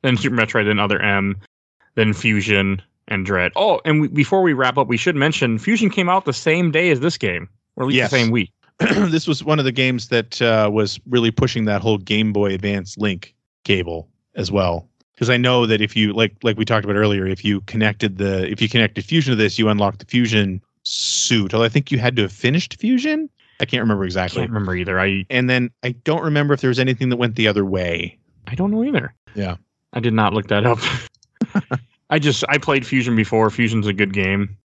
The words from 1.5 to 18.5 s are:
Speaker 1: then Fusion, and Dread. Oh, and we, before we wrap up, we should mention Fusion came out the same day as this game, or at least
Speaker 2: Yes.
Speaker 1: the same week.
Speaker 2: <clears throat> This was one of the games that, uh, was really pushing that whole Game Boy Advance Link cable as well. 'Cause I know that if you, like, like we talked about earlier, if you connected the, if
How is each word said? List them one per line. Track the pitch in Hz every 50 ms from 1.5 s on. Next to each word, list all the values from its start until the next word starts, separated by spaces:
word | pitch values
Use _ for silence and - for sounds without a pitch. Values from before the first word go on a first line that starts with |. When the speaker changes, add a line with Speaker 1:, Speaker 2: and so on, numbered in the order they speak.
| _ _ _ _ _ _ _ _ _
Speaker 1:
then | 113 110 107
Fusion, | 104 - - 117 107 104 95 110 104 98 98 98 98 95 - _ _ _ _ -
and | 104 98 92
Dread. | 95 98 90 90 95 -
Oh, | - 202 214 185 - -
and | 160 151 151
we, | 151 -
before | - 147 139 - 196 190
we | 185 170
wrap | 143 127 131 127 127 143
up, | 135
we | 110 120 113
should | - 185 170
mention | 143 139 156 151 - 135 120 113 107
Fusion | - 196 226 220 226 190
came | - 202 180 175
out | 185 190 -
the | 151 127
same | - - 165 160 175 180 165
day | 143 156 175 180
as | 147 123
this | 135 - -
game, | - - 98 87 85 87 - _ _ _ _ _
or | - 131
at | 135
least | 135
Speaker 2:
Yes. | 131 120 107
Speaker 1:
the | 139 127
same | 117 113
week. | 117 117 92 - _ _ _ _ _ _
Speaker 2:
<clears throat> | - 233 - 202 208 175
This | 160 160 -
was | 170 151 -
one | - 151 156 151
of | 135
the | 131
games | 120 135 131 127 127 117 107 -
that, | 123 117 113 - - -
uh, | 127 117 113 110 107 104
was | 104 110 107 98 - - _ -
really | 123 123 117 117
pushing | 113 - 135 127 - 123 110
that | 107 104 98
whole | 101 113 107 98
Game | 92 92 107 107 110 107 101
Boy | 101 101 98
Advance | 95 95 104 101 101 98 92 98 - 101
Link | 107 104 92 92 - - _ _ _ _ _ _ _
cable | - 104 92 87 85 82 82 80 _ _ _ _ _ _
as | - 98 87
well. | 98 101 92 90 85 85 - _ _ _ _ _ _ -
'Cause | 120 117
I | 127
know | 120 123 123 127 123 120
that | 110 113 107
if | 107 107 -
you, | 113 107 104
like, | 101 110 113 98 - _ -
like | 117 104 -
we | 110
talked | 110 117 107 98
about | 101 101
earlier, | 104 107 104 101 98 95
if | 95 95 - -
you | 107 101 95
connected | 101 - - 110 110 107 101 - 110 104 92 92
the, | 101 98 98 92 92
if | -